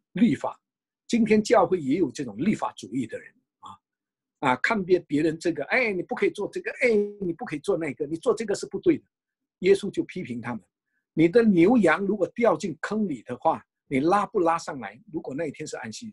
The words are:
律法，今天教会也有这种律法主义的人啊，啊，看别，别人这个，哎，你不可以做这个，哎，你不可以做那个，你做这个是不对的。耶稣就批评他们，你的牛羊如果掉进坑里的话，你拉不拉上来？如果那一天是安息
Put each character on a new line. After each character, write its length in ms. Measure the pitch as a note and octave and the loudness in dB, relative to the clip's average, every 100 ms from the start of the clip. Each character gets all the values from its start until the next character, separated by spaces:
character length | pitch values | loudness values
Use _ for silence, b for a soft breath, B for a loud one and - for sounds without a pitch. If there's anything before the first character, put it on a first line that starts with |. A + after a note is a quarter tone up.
| _ | _
律 200 | F3+ G#3+ | 2 2
法， 260 | B2 A2 - _ _ _ _ - | 2 -4 -10 _ _ _ _ -4
今 160 | A#3+ | 0
天 180 | A3+ G#3+ | 4 2
教 240 | G#3+ A3 F3 | 4 4 4
会 120 | F#3 | 2
也 180 | C3+ F3+ | 0 0
有 140 | C#3+ | 0
这 140 | - B2 | -2 -10
种 100 | G2+ | -2
律 200 | F#3 E3 | -2 0
法 180 | B2+ - | -4 -8
主 200 | F#2+ B2+ | -8 -6
义 100 | A2 | -6
的 140 | G2 | -8
人 120 | - _ _ _ | -16 _ _ _
啊， 180 | - - _ _ _ _ _ _ | -20 -20 _ _ _ _ _ _
啊， 160 | C#3 B2+ | -2 0
看 280 | - A3+ | 0 0
别， 140 | F3 F3 | 2 2
别 200 | - C#3+ | 2 0
人 160 | F3 E3 | 0 0
这 160 | F3 | -4
个， 100 | D3 - | -4 -2
哎， 280 | A3+ A3+ | -2 0
你 80 | F3+ | -2
不 140 | - - | -6 -2
可 100 | G3+ | 0
以 60 | |
做 180 | - G3 | 0 -6
这 80 | - | -8
个， 100 | A#3+ - | -10 0
哎， 80 | B3 G#3 G#3 G3+ | 2 2 0 -4
你 100 | F3+ | -6
不 140 | E3 A3 | -6 -8
可 100 | D3+ | -6
以 40 | |
做 180 | - E3+ | -2 -2
那 160 | D#3+ | -2
个， 140 | B2 C#3+ | -6 -6
你 100 | D#3+ | -2
做 160 | B3 | -2
这 100 | G#3+ | 0
个 120 | A3 G3 | -2 -6
是 100 | - | -6
不 140 | - | -2
对 180 | F3+ C3+ | 0 0
的。 80 | - _ _ _ _ _ | -4 _ _ _ _ _
耶 160 | F3+ G3 | 2 2
稣 160 | F#3+ | 2
就 120 | E3 | -4
批 200 | E3 F#3 | -6 -8
评 180 | B2+ A#2+ | -8 -8
他 140 | A2 A#2+ | -8 -8
们， 80 | - _ _ _ _ - | -12 _ _ _ _ 2
你 80 | E3 | 4
的 160 | A#3 | 6
牛 320 | A3+ F3+ F3 B3+ | 6 6 6 6
羊 300 | E3+ D#3+ G3+ | 4 2 0
如 100 | G#3 | -2
果 100 | E3+ | -2
掉 220 | - A3+ D3+ | 0 2 2
进 220 | F#3+ - | -2 -6
坑 260 | - G#3+ G3+ | -6 -2 -2
里 160 | B2 | -4
的 120 | - B2 | -10 -4
话， 260 | D#3+ B2+ - _ - | -2 -2 -6 _ -4
你 120 | C3+ | 0
拉 260 | D#3+ G3+ G3 | 2 2 0
不 140 | G#3 | 0
拉 180 | E3 E3 | 0 0
上 220 | - C#3+ | -4 -10
来？ 180 | G2+ A2+ - | -12 -14 -14
如 100 | D#3 | -10
果 140 | D#3 C3+ | -8 -6
那 100 | D#3+ | -8
一 60 | |
天 160 | - D3+ | -8 -12
是 80 | - | -10
安 160 | A#2 | -10
息 160 | - A2 | -12 -14